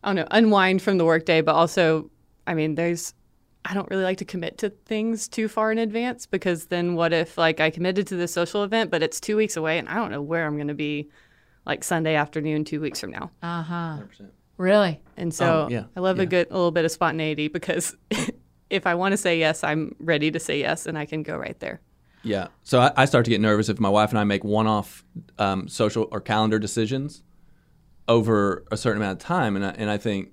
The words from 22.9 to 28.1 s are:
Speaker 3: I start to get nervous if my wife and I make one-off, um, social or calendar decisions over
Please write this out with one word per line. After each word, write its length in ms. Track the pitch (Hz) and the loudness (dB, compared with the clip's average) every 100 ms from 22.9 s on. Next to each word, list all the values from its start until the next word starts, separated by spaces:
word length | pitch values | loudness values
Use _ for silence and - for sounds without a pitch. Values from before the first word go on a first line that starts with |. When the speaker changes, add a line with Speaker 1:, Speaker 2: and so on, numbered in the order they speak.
| 131 | 4
Speaker 3:
I 100 | 131 | 4
start 200 | 135 113 | 4 4
to 40 | |
get 100 | 107 | 2
nervous 260 | 107 104 110 | 4 4 2
if 100 | 101 | 0
my 100 | 101 | 2
wife 200 | 104 107 | 4 4
and 60 | 113 | 2
I 40 | |
make 200 | 104 101 104 | 2 0 0
one-off, 580 | 104 110 104 - - _ 170 - - | 0 2 0 -2 -14 _ -20 -20 -4
um, 300 | 101 95 95 | -2 -2 -6
social 400 | - 107 113 110 | -2 0 0 -4
or 100 | 107 | -6
calendar 360 | - 107 110 110 | -2 0 2 0
decisions 640 | 104 - 113 131 143 - _ _ - - _ _ _ _ | -2 -2 -2 -2 -6 -12 _ _ -20 -20 _ _ _ _
over 560 | - | 2